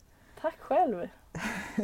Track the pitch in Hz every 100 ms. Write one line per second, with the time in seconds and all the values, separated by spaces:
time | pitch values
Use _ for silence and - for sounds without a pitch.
0 | - - - - 311 - - 294 339 180
1 | 175 - - 165 208 190 - -